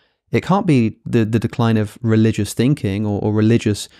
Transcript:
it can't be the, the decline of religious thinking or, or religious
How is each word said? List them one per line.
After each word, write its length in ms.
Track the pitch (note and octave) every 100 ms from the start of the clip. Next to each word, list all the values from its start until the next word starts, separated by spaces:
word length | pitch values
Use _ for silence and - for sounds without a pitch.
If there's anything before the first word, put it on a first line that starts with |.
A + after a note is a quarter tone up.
| _ _ -
it 100 | A2+
can't 240 | - F#3+ F3
be 300 | C3+ A2 -
the, 200 | - A#2
the 140 | G#2+ A2+
decline 380 | A#2+ - A2+ A2
of 220 | G#2 -
religious 520 | A2+ A2 A2 G#2 G2+
thinking 520 | - B2 D3 G#2 G2 G#2+
or, 140 | G2+
or 100 | G#2+
religious 560 | G#2 G#2+ A#2 A2 G2+ - _